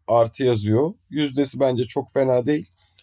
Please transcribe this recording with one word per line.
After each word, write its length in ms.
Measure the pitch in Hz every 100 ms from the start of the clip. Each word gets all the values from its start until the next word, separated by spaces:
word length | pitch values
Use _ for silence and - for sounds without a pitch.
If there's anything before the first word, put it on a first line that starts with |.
| -
artı 360 | 117 113 -
yazıyor. 500 | 127 117 101 110 156 214 _
Yüzdesi 500 | 143 147 131 139 127
bence 240 | 135 123
çok 280 | 120 - 127
fena 340 | 139 131 123 120
değil. 240 | 151 185 _ _ _